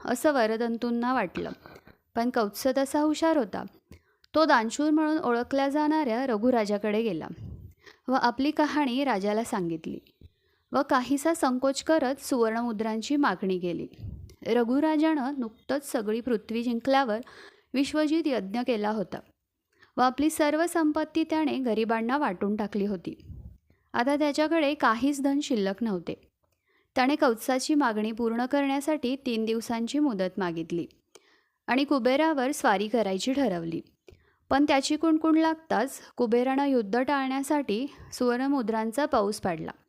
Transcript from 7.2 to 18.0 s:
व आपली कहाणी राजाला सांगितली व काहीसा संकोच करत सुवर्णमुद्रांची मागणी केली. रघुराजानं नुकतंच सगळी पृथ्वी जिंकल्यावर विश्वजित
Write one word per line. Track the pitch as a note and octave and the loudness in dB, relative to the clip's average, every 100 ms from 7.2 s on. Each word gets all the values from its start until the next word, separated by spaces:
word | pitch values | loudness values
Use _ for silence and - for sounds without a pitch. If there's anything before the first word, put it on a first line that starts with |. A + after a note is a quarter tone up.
| - E3 - - - - - - - | -8 -12 -14 -16 -20 -20 -20 -12 -2
व | |
आपली | C4 A#3+ A#3 C#4+ | 2 2 2 -2
कहाणी | D4+ D4 D4 C4+ B3+ | 2 2 2 0 0
राजाला | C#4 G3+ G3+ G#3+ | 0 0 0 -2
सांगितली | A#3 G#3 E3+ D#3+ - - _ _ - _ _ _ - | -2 -2 -2 -4 -8 -12 _ _ -20 _ _ _ -4
व | C4 D4 | -2 2
काहीसा | C4+ B3 C#4 D#4+ | 0 0 0 0
संकोच | E4 C4+ B3+ C4+ C4+ | 2 0 2 0 -2
करत | - D#4+ B3+ C#4 | 0 2 2 -4
सुवर्णमुद्रांची | - C4 A3 A3+ A#3+ G#3 A3 A3 G#3 C#4+ | -2 0 0 0 -4 -4 -4 -4 -2 2
मागणी | C4 F3+ F#3+ F#3 | 2 0 -2 -2
केली. | F3 E3 - - - - - - - | -2 -6 -8 -12 -14 -14 -18 -8 0
रघुराजानं | A#3+ A#3 C#4 D#4 D4+ D#4+ D4+ B3 C#4 | 2 2 2 2 2 2 0 -2 -4
नुकतंच | A3 - - C#4+ - | -8 -8 -4 -4 -2
सगळी | B3 G#3 A3+ | -4 -2 -2
पृथ्वी | B3 G#3+ - A3+ | 0 -2 -2 -4
जिंकल्यावर | A#3+ A#3 C4 C4+ B3+ G#3+ - - - _ _ | -2 -2 2 2 2 -2 -6 -20 -20 _ _
विश्वजित | B3+ C#4 D4+ | -2 0 0